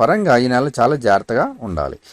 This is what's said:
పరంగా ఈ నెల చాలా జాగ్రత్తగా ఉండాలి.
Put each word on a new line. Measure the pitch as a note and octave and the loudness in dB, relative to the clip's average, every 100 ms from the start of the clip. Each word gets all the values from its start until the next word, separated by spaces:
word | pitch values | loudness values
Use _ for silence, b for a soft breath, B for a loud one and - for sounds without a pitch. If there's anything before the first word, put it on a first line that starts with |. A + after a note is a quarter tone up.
పరంగా | A#2 G#3 F#3+ A#2+ | 0 2 2 2
ఈ | B2+ | 2
నెల | B2 C#3+ B2+ | 0 -2 0
చాలా | A#2+ D3 A#2 | 0 0 2
జాగ్రత్తగా | G2 - A#2 C4 C4 | 0 0 -2 -4 -6
ఉండాలి. | A2+ E2 C#2 - b | -8 -6 -6 -8 b